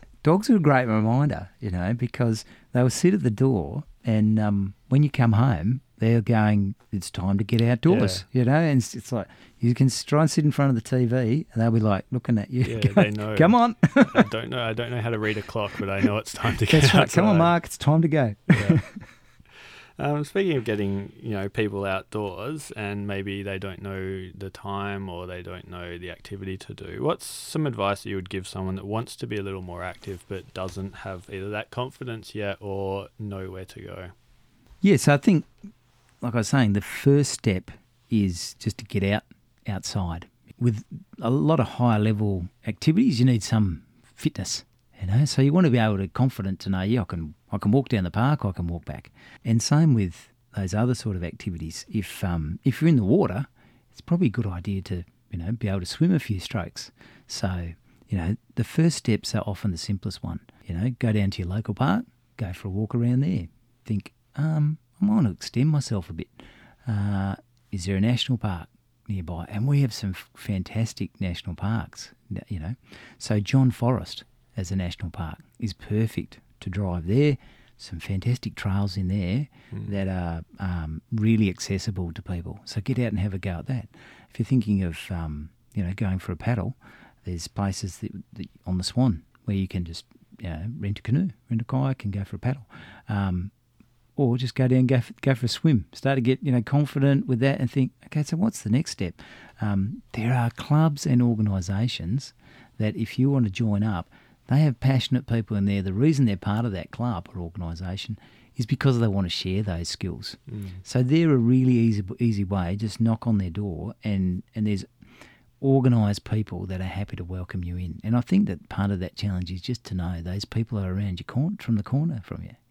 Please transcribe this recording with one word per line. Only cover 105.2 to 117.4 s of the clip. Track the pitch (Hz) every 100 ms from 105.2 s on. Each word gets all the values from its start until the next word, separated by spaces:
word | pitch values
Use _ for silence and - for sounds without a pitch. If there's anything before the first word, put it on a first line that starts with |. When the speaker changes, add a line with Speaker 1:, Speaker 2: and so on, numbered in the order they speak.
| -
Speaker 2:
people | 117 107 104
in | 98
there. | 101
The | 95
reason | 95 143 143 123
they're | 98
part | - 104 117
of |
that | 95 -
club | - 120 95 92 95
or |
organisation | 85 90 85 82 90 92 - 107 - _ _ -
is | 113
because | 135 135 120
they | 113
want | 98 90
to |
share | - 92 95
those | 101 85 85
skills. | - 95 - - - -
Speaker 1:
Mm. | 110 98 92
Speaker 2:
So | - 123
they're | 123 156 165
a | 135
really | 117 127 127
easy, | 123 117 104 92 -
easy | 120 101 95
way. | 101 87 101
Just | 110 -
knock | 113 113 120
on | 107
their | 92
door | 85 101 78 87 - 110
and, | 98 92 90 - -
and | 107
there's | 101 - _ - - - _ _ _
organised | 139 135 127 120 104 101
people | - 110 107 90 92
that | 92
are | 92
happy | 92 104 -
to |
welcome | 87 92